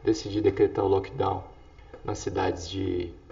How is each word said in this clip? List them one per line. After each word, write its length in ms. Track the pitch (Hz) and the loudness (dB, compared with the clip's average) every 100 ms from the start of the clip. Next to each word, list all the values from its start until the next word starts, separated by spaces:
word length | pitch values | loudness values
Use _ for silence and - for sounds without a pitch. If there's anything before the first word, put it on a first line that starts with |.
decidir 380 | - 110 101 104 | 0 0 0 2
decretar 420 | 101 98 98 104 | 2 4 2 4
o 60 | 98 | 4
lockdown 520 | 98 - - 98 92 - - - - - - | 2 0 -2 -2 -2 -8 -18 -20 -20 -20 -12
nas 140 | - - | -8 -6
cidades 520 | - 98 92 87 - | -4 -2 0 -2 -6
de 440 | 95 95 90 85 - - | -4 -2 -2 -4 -10 -20